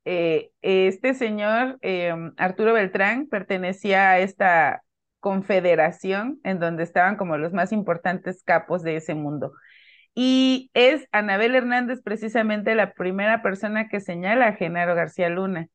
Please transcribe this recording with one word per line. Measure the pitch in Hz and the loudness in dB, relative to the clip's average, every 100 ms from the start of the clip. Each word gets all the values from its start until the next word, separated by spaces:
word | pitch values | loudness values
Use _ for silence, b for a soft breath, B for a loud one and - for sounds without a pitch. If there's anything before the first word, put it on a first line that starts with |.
Eh, | - 180 170 156 - _ | -4 0 2 0 -2 _
este | 185 190 190 190 254 | 0 4 2 2 -2
señor, | 262 226 208 208 226 262 262 | -2 -2 -2 0 0 -2 -4
eh, | - 180 175 165 165 - | -4 -2 -2 -4 -8 -2
Arturo | 185 190 220 | -2 2 2
Beltrán, | 226 190 196 196 240 302 | 2 2 0 0 0 -4
pertenecía | 208 190 190 180 190 208 190 196 | -6 -4 -4 -4 -4 0 4 6
a | 185 | 4
esta | 190 - 190 170 143 - _ _ _ _ | 2 0 2 4 4 0 _ _ _ _
confederación | 196 190 190 190 175 160 160 165 190 196 233 294 | -4 -2 0 2 4 4 2 0 -4 -4 -4 -6
en | - 185 | -6 -4
donde | 170 165 | -2 -4
estaban | 170 190 180 202 | -2 2 2 0
como | 185 151 | -4 -4
los | 165 | -4
más | 180 185 | -2 -2
importantes | 214 185 170 185 175 - 180 | -2 -2 -2 -4 -6 -8 -8
capos | - 165 - 175 | 0 0 0 -4
de | 165 156 | -4 -4
ese | 160 151 | -4 -6
mundo. | 147 147 - b b b b b b - | -6 -6 -8 b b b b b b -2
Y | 254 262 262 262 - | 2 4 2 0 -2
es | - 247 302 - | 2 4 4 -2
Anabel | 214 214 196 233 254 | -2 0 0 2 0
Hernández | 240 247 247 254 | 0 -2 -2 -6
precisamente | - 214 220 233 220 214 208 220 | -8 -8 -4 -2 0 -2 0 0
la | 202 | 0
primera | - 180 190 208 226 | -2 -4 -2 0 0
persona | 220 190 208 214 220 | -2 -4 -4 -4 -4
que | 202 | -6
señala | 196 175 185 233 233 | -8 -6 0 2 2
a | |
Genaro | 180 170 175 175 | 0 -4 -2 0
García | 170 160 - 175 | 0 -2 -2 -2
Luna. | 175 190 180 165 | -2 -4 -4 -8